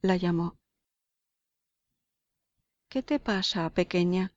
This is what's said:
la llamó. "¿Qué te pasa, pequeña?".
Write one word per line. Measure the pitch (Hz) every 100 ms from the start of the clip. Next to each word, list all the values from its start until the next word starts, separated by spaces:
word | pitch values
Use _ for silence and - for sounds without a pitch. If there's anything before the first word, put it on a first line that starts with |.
la | 190 180
llamó. | 180 170 175 - _ _ _ _ _ _ _ _ _ _ _ _ _ _ _ _ _ _ _ _ _ _ _
"¿Qué | 262
te | - 294
pasa, | - 196 185 185 160
pequeña?". | - 180 180 175 185 190